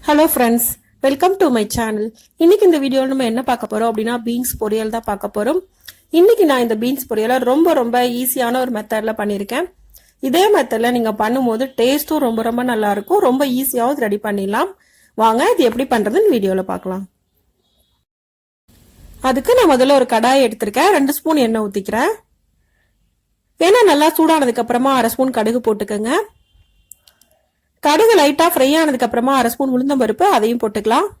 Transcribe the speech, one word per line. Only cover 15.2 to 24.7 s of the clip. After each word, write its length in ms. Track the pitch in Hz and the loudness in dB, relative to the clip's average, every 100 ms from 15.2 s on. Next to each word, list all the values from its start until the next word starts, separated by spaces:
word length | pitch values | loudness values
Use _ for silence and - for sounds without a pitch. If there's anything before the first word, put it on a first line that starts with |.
வாங்க, 260 | 226 226 349 480 | 0 2 0 2
இது 120 | 254 | 0
எப்படி 160 | 226 269 240 | 0 -2 -2
பண்றதுன்னு 380 | 208 277 427 254 | 0 0 2 2
வீடியோல 300 | 196 190 185 | 0 -2 -4
பார்க்கலாம். 320 | 180 185 185 196 _ _ _ _ _ _ _ _ _ _ _ _ _ _ _ _ _ _ _ - - 262 | -8 -8 -10 -10 _ _ _ _ _ _ _ _ _ _ _ _ _ _ _ _ _ _ _ -20 -6 -4
அதுக்கு 280 | 262 269 508 | -2 2 4
நான் 120 | 403 | 4
முதல்ல 260 | 262 254 277 | 4 4 2
ஒரு 80 | 254 226 | 2 0
கடாய் 300 | 233 269 254 | 2 2 2
எடுத்திருக்கேன். 460 | 226 208 208 349 359 | -2 -6 0 2 2
ரெண்டு 180 | 277 294 | 0 -2
ஸ்பூன் 240 | 320 311 233 | -2 0 0
எண்ணெய் 180 | 226 214 | 0 -4
ஊத்திக்கிறேன். 480 | 202 196 214 311 440 _ _ _ _ _ _ _ _ _ _ _ _ _ _ 339 | -6 -4 -2 -2 -4 _ _ _ _ _ _ _ _ _ _ _ _ _ _ 2
எண்ணெய் 220 | 466 427 | 4 6
நல்லா 180 | 294 302 320 | 4 2 2
சூடானதுக்கு 460 | 320 320 262 233 | 2 2 0 -2
அப்புறமா 280 | 233 | -2